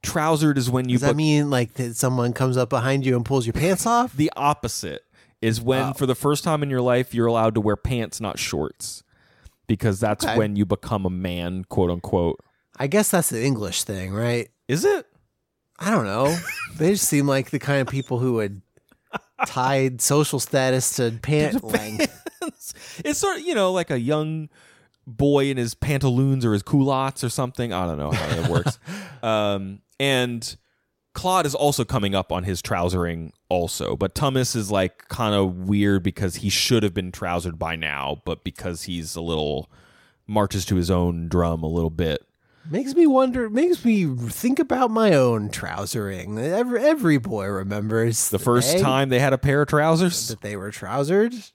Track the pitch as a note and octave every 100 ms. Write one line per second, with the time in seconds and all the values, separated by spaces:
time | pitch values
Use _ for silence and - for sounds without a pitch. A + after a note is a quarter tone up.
0 | - E3+ D#3 D#3+ D#3 C#3 B2 B2+ B2+ B2
1 | C#3 D3 D#3 D3 D3 C3 A#2+ - B2 A2+
2 | C3 B2+ A#2+ A#2+ C3 B2+ A#2+ C3 B2+ C#3
3 | C3 B2 A#2 C3+ A2+ A2 D#3+ F#3 A3+ A#3
4 | B3 C3+ D3+ - C#3+ D3+ A#2 - F2+ C#2+
5 | _ _ _ _ A2+ A2 A#2 C3 C3 C3+
6 | C3 B2 C#3+ D3 - D#3 C#3+ C3 B2 B2
7 | B2+ A#2 A#2 A#2 A2+ A2 G#2+ G2+ - B2+
8 | A2 - G#2+ - - D#2 D2+ - - -
9 | _ _ _ _ - _ - G#2+ A2+ G2
10 | A2 G#2 F#2+ A2+ G#2+ G2+ G2 G2 - G#2+
11 | F#2+ F2+ F2+ F2 F2 F#2 F#2 - F2+ F2
12 | - F#2+ E2+ - _ _ _ - C#3 G3
13 | G#3+ F#3 - A#2 B2+ B2 G2+ - - G2
14 | F#2 G2+ A#2+ A#2+ G#2 _ - C#3+ E4+ G4
15 | - _ _ _ _ _ _ - F3 G#3+
16 | G#2+ G#2 C#3 E3+ F3 - - - D#3+ G3+
17 | - D3 C#3+ C3+ B2+ C#3 C#3 C#3+ A#2+ C3
18 | B2+ B2 B2+ A2+ G#2 G2+ _ _ _ _
19 | _ - _ - B3+ - B2+ C3+ C3+ B2+
20 | - C#3+ D3+ C#3 - C#3 C3 B2+ - -
21 | A#2+ A2+ - D3+ D3+ B3+ A2 - G#2+ G#3+
22 | D4+ - - - E4+ - - - - -
23 | D4+ D4 G4+ F4 D#4+ C4 F#3 F#3 E3+ C3+
24 | A#2+ D3+ D#3 D#3+ D3+ _ - _ _ _
25 | - A2+ C#3 C#3+ C#3 C3 A#2+ - - C#3
26 | C3+ B2 C3+ C3+ A#2+ G#2 - C#3+ C3+ C3
27 | C3+ - B2 - B2+ B2+ A#2+ F#2 F2+ D2+
28 | D2 - D2+ E2 E2 E2+ C3+ - - G3
29 | F#3+ C#3+ A2+ A2 G#2 G2+ F#2+ G2+ _ _
30 | C#3 C3 B2 A#2+ A2+ - _ _ _ _
31 | _ - F#3 F#3 - F#3 D3 C#3 A#2+ C3
32 | G2+ G2 F2+ F2+ F#2 F2+ - G2 F2 F2+
33 | F2 E2 D#2+ - _ F2+ E2+ - G#1+ -
34 | F#2+ - C#3+ C3 B2+ A#2+ G2+ G#2 F#2 _
35 | - - A2 G2+ F#2+ F2+ F#2 G2+ G2+ G2
36 | F2+ - G2 - G2+ - - A#2+ G#2 F2+
37 | F#2 - F#2 F2 F2 D#2+ E2 E2 D#2 C#2+
38 | C#2 C#2+ - D#2+ - - F#2+ E2+ - E2+
39 | D#2+ E2 E2 D#2+ D2+ C#2 - _ _ _
40 | _ _ - G#2+ G2+ G2+ - F#2 E2+ F2+
41 | F2 E2+ E2 F2+ E2+ E2 D#2+ E2+ E2 D#2+
42 | E2 D2 _ _ _ _ D#3+ E3+ C4+ C#4+
43 | D#4+ C4 C4 B3+ A3+ A3 F4 F4+ A#3+ G#3+
44 | E3 B2+ A#2+ - A#3+ C#4 D4+ B3+ B3+ A3
45 | A3 D3 B2+ A2+ G#2 - - F2+ G2+ A#2+
46 | G2+ F#2+ F2+ G#2+ C3+ F#3+ B3 A#3+ C#4+ D#4
47 | F#3 C#3+ A2 G#2+ G2 G2 G2 G#2 G#2+ A2+
48 | A#2 A2+ - G2 - A#2+ B2 F3 D#3+ C3
49 | C#3 B2 C#3 C3 C#3+ C#3 D3 D3+ D#3 D#3+
50 | F3+ E3+ A#2 A2 G2+ G2+ G2 - A#2+ B2
51 | C#3+ F#3+ A3+ A#3+ -